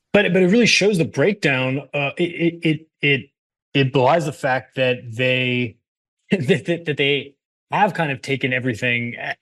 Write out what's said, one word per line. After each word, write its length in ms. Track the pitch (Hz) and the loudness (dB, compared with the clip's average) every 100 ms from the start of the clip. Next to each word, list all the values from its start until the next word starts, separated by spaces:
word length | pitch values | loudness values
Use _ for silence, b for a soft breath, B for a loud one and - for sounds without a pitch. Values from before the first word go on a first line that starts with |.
| _ | _
But, 180 | 208 190 | 2 4
but 120 | 185 | 2
it 40 | 180 | 4
really 200 | 233 220 | 4 4
shows 320 | - 196 185 | 4 2 2
the 60 | 117 | 0
breakdown. 840 | 135 165 208 156 131 131 135 - | 0 0 0 0 0 -2 -4 -6
Uh, 180 | 143 139 - | -6 -4 -4
it, 60 | |
it, 360 | 175 - 165 170 | -4 -2 -2 0
it, 240 | 165 151 - _ | -2 -2 -6 _
it, 280 | 147 139 139 _ _ _ _ 143 | 0 0 -2 _ _ _ _ 0
it 160 | 135 | 2
belies 340 | 139 127 170 156 | 2 4 2 0
the 60 | |
fact 440 | 123 139 131 - 135 | -4 -4 -4 -4 -2
that 220 | 127 123 123 110 | -2 -2 -8 -4
they, 600 | 127 127 127 123 117 - _ _ _ | -2 0 -2 -2 -4 -8 _ _ _
<laughs> 260 | _ - | _ -4
that, 340 | 190 131 185 - | -2 0 0 -2
that, 200 | 170 160 | -4 -4
that 120 | 143 | -2
they 380 | 139 143 - - _ _ _ | 0 0 -4 -16 _ _ _
have 240 | 160 208 | 0 0
kind 180 | - 151 | 0 -4
of 100 | 135 | -4
taken 320 | - 127 131 | -6 -4 -2
everything 600 | 127 127 107 123 120 120 117 | -2 -2 -2 -2 -2 -4 -8
a-, 160 | 147 - | -12 -4